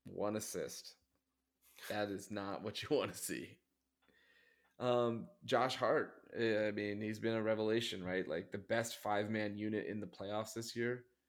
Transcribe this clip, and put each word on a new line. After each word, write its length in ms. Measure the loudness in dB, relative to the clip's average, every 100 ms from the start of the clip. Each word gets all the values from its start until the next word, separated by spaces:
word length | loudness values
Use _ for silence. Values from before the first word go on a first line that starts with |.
one 320 | -12 -4 -2 -2
assist. 580 | -4 -6 -6 -8 -14 -20 _ _ _ _ _ _ _ -14 -6
That 180 | -2 -2
is 200 | -2 -6
not 320 | -6 -4 -4
what 200 | -4 -4
you 60 | 2
<laughs> 60 | 2
wanna 160 | 2
see. 420 | -2 -4 -4 -6 -14 _ _ _ _ _ _ _ _ _ _ _ -2
Um, 480 | 2 4 4 0 -6 -10 2
Josh 300 | 4 4 2
Hart, 360 | 4 4 2 -6 -8 2
eh, 320 | 4 4 2
I 20 |
mean, 300 | 0 -2 -2
he's 180 | -2 0
been 160 | 0
a 80 | 2
revelation, 600 | 2 4 4 4 2 -4
right? 240 | 0 0 2
Like, 240 | -2 -2
the 60 | -8
best 380 | 0 0 0 -4
five-man 540 | 0 0 2 0 0 -2
unit 300 | -2 0 -2
in 140 | -6
the 60 | -8
playoffs 460 | -8 -4 -4 -4
this 240 | -6 -6 -2
year 280 | 0 -2 -8 _